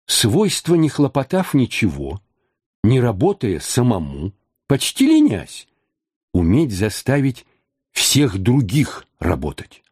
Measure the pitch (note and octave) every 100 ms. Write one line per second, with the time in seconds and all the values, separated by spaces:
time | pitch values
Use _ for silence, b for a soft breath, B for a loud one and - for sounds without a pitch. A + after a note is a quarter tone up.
0 | - - A2 D3 G#3 - D#3+ E3+ D#3 -
1 | C#3 D3 B2+ F#3 F#3 C#3+ A#2+ - G2+ C#2
2 | C#2 F#2 _ _ _ _ _ - A2 B2+
3 | A#2+ G2 E3+ G3 A2 D2+ - - B2 G2
4 | C#2+ C#2 F2+ _ _ _ - C3+ - -
5 | C#4+ D#4 D4 F#2+ - - - _ _ _
6 | _ _ _ F2+ E2 B2+ D3+ F#2 G#2+ -
7 | - C#3+ C3+ B2 _ _ _ _ _ -
8 | - C#3 C#3 F#2+ F#2+ C3+ G2 C#3+ - -
9 | - - F2+ C#2+ D2 - - - _